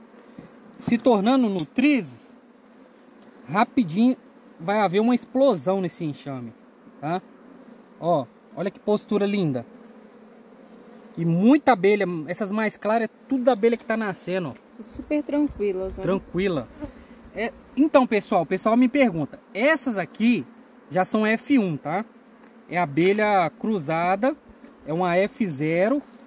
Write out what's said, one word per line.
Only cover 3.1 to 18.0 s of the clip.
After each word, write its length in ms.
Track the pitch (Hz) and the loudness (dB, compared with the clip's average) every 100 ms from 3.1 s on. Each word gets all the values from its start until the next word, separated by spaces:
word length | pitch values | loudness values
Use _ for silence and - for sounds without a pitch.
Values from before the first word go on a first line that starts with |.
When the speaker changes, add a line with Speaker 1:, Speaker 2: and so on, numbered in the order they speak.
| - - - - | -20 -20 -20 -4
Speaker 1:
rapidinho 680 | 185 240 - 175 180 247 254 - - - - | 0 0 0 -2 2 2 0 -8 -20 -20 -10
vai 200 | 165 214 | -2 0
haver 200 | 190 190 | 2 2
uma 140 | 226 | 2
explosão 680 | 240 - 262 277 180 135 196 | 2 0 2 2 2 0 -2
nesse 240 | 175 - | -4 -6
enxame, 480 | 160 139 139 131 117 - - - - - | -8 -8 -12 -12 -12 -16 -20 -20 -20 -10
tá? 220 | 147 180 - - - - - - - - | -6 -6 -8 -20 -20 -20 -20 -20 -20 -6
Ó, 260 | 160 160 120 - - - | 0 0 -2 -12 -16 -8
olha 140 | 190 | -8
que 100 | - | -6
postura 460 | - 208 - 202 202 | -2 -2 0 -2 0
linda. 400 | 202 160 123 - - - - - - - - - - - - - - - - | 0 0 -2 -8 -16 -20 -20 -20 -20 -20 -20 -20 -20 -20 -20 -20 -20 -14 -4
E 80 | |
muita 480 | 170 170 220 294 - | 0 4 6 6 4
abelha, 320 | 208 196 208 185 170 156 | 2 4 2 0 -4 -8
essas 240 | 175 196 | -6 -4
mais 260 | 214 214 - | -2 -4 -4
claras, 320 | 208 226 220 | -2 -2 -2
é 20 | - - | -8 -6
tudo 200 | 269 247 | 0 2
abelha 280 | 233 233 233 | 2 2 0
que 80 | |
tá 120 | - 220 | -4 -4
nascendo, 540 | 214 175 - 185 151 | -4 -8 -6 -6 -6
ó. 300 | 117 - - | -10 -18 -20
Speaker 2:
E 40 | |
super 380 | - - - 302 | -18 -14 -4 -4
tranquilas, 760 | 302 294 294 - 208 185 190 - | -2 -2 -2 -2 -4 -4 -8 -6
né? 40 | |
Speaker 1:
Tranquila. 680 | 170 196 - 170 196 156 113 - 302 - - - - | -4 -4 -4 -4 -2 -4 -8 -12 -16 -16 -20 -20 -16
É, 180 | 185 226 - - - | -10 -8 -10 -8 -2
então, 300 | 302 277 | 2 4